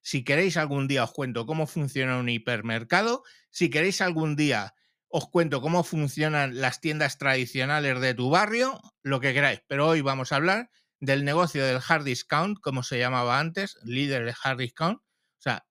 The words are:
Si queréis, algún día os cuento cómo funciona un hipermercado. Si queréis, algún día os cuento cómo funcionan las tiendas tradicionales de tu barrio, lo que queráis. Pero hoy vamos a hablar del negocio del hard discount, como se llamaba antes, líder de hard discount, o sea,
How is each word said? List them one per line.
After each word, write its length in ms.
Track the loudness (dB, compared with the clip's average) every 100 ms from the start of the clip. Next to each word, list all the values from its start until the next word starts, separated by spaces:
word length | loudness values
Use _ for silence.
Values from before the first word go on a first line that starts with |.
Si 220 | -6 -4
queréis, 320 | 2 2 2 2
algún 300 | 0 0 0
día 160 | 0
os 80 | 0
cuento 360 | -2 -6 -4 -4
cómo 180 | -4 -4
funciona 520 | -4 -4 -2 -2 0
un 100 | -2
hipermercado. 920 | -2 -2 -4 -2 -4 0 2 2 -2 -6 -20 _
Si 220 | -2 0
queréis, 300 | 2 2 2
algún 340 | 0 0 0 2
día 400 | 2 0 -4 -12 _ _ _
os 220 | -4 0
cuento 320 | 2 2 0
cómo 220 | 0 0
funcionan 800 | 0 0 -2 0 0 0 0 0
las 180 | -2 -2
tiendas 380 | -2 0 -2 0
tradicionales 840 | 0 2 0 -2 0 0 0 0
de 140 | 0
tu 160 | 0 2
barrio, 500 | 4 2 0 -2 -4 -14 _
lo 180 | -4 0
que 140 | 0
queráis. 280 | 2 2 0 -4
Pero 200 | 0 2
hoy 140 | 2
vamos 300 | 0 -2 -2
a 40 | 0
hablar 340 | 2 0 -2 _ _ -6
del 260 | 0 0 2
negocio 400 | 2 2 2 0
del 160 | 0 2
hard 160 | 2
discount, 560 | 0 -4 0 0 0 -4
como 240 | -4 -4
se 160 | -2 0
llamaba 400 | 0 2 2 2
antes, 380 | 0 -4 -6 -8
líder 420 | -6 -2 0 -2 -4
de 100 | -4
hard 160 | -4 -2
discount, 400 | -6 -2 -2 -2
o 420 | _ _ _ _
sea, 240 | -4 -4 -6